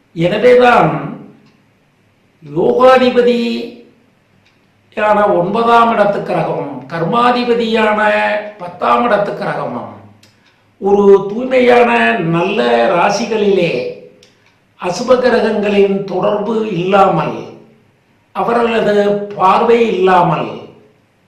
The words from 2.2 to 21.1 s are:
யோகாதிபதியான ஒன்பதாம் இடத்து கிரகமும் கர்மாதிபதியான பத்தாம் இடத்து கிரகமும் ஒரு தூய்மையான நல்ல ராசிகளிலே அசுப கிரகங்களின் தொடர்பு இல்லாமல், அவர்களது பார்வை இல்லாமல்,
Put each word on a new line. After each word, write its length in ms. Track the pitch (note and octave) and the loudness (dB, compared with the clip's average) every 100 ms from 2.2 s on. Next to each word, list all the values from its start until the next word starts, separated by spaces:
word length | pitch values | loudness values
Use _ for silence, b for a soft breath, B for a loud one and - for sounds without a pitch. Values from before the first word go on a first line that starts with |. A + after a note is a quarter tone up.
| _ _ D3 D3+ | _ _ -10 -2
யோகாதிபதியான 2500 | A#3 A#3+ B3+ B3+ B3 A#3+ A#3+ A#3 A#3 A#3 - - - _ _ _ _ _ _ _ _ _ _ A3 G#3+ G#3 G#3 F3 | 0 4 6 6 4 2 2 0 -2 -6 -10 -16 -20 _ _ _ _ _ _ _ _ _ _ -4 0 2 2 0
ஒன்பதாம் 520 | F3+ A3+ A#3 A#3 A3+ | -2 -2 2 4 2
இடத்து 260 | G#3+ G3+ - - | 2 0 -2 -4
கிரகமும் 440 | E3+ D3+ B2 C#3+ - - | -4 -4 -6 -8 -12 -10
கர்மாதிபதியான 1080 | E3 E3+ A#3 B3 B3 A#3+ A#3 A3+ A3 G#3+ G#3+ G#3+ G#3+ G#3 G#3 - - | -6 -2 0 0 0 0 -2 0 0 0 0 0 0 -2 -4 -8 -14
பத்தாம் 420 | F3 - - A#2+ A#3+ | -16 -6 0 0 2
இடத்து 240 | B2 - - | 0 -2 -6
கிரகமும் 500 | F3 C#3+ C3+ A#2+ G#2 G#2 - _ b b b b b - G3 | -8 -6 -8 -10 -12 -18 -20 _ b b b b b -6 0
ஒரு 180 | G3+ G3+ G3 G3 | 4 6 4 2
தூய்மையான 600 | A3 B3+ B3+ A#3+ A#3+ A#3 A#3 A3+ G#3 E3 E3+ | -6 -2 2 4 4 4 2 0 -2 -2 -2
நல்ல 240 | F#3+ A3 A#3+ A#3 G3 - | -2 -2 0 0 0 0
ராசிகளிலே 800 | G3+ - - G#3+ G3+ F3+ E3 - - - - _ b b b b b _ F3+ | 0 -2 -4 -2 0 0 0 -4 -8 -12 -20 _ b b b b b _ -10
அசுப 220 | E3+ A#3+ B3 | -6 0 2
கிரகங்களின் 720 | B3 A3 A3 G#3 F#3 G3 G3 F#3+ - | 2 0 0 -2 0 2 2 0 -4
தொடர்பு 440 | F3+ G#3 G#3 A3+ A3 G#3+ E3+ | -4 -2 -2 -4 -4 -4 -4
இல்லாமல், 580 | F3+ G3 F3+ E3 C3 A2+ - - - _ _ _ _ _ _ G3+ | 0 2 2 2 -4 -8 -14 -20 -20 _ _ _ _ _ _ -6
அவர்களது 560 | F#3 A#3 A#3 A3+ G3 G#3 G3+ G3+ - - | -2 0 0 -2 0 0 0 -2 -6 -2
பார்வை 440 | F#3 A3 A#3 A#3 A3 | 2 2 2 2 2
இல்லாமல், 560 | F3+ F#3 F3+ E3 D3+ - - - - _ _ _ | 0 2 2 2 -2 -6 -10 -16 -20 _ _ _